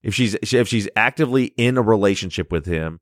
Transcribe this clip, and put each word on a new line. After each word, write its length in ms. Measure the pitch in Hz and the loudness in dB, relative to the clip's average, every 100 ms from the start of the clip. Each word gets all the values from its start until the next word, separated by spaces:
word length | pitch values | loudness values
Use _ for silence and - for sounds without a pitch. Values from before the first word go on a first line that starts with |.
If 120 | 113 | -4
she's, 200 | - 113 | -2 -2
if 320 | 98 110 123 117 | -2 0 0 2
she's 220 | 117 101 - | -2 -2 0
actively 560 | 117 - 143 131 127 - | 0 0 0 0 0 0
in 200 | 120 127 | 0 2
a 60 | |
relationship 680 | 110 110 101 98 92 - 85 | 2 4 4 0 -4 -8 -4
with 160 | 85 82 | -6 -4
him 320 | 82 80 85 | -6 -6 -10